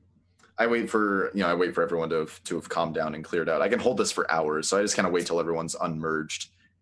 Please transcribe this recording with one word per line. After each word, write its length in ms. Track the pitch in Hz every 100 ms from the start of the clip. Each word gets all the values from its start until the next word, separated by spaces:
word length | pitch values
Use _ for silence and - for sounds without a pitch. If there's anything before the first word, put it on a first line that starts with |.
| _ _ _ _ - -
I 100 | 117
wait 220 | 117 107
for, 400 | 110 104 98 90
you 60 | 101
know, 60 | 87
I 80 | 87
wait 180 | 87
for 80 | 87
everyone 280 | 82 85 80
to 60 | 80
have, 260 | 78 -
to 120 | - 85
have 140 | -
calmed 240 | 85 82
down 220 | 78 78 76
and 80 |
cleared 260 | 78 87 80
out. 120 | 76
I 60 | 98
can 100 | 117
hold 180 | 123 110
this 140 | 98
for 180 | - -
hours, 360 | 80 78 78 78
so 100 | 98
I 40 |
just 120 | 104 -
kinda 140 | 92
wait 160 | 87 87
till 140 | 85
everyone's 360 | 82 82 80 -
unmerged, 760 | 87 80 80 80 76 - - _ _ _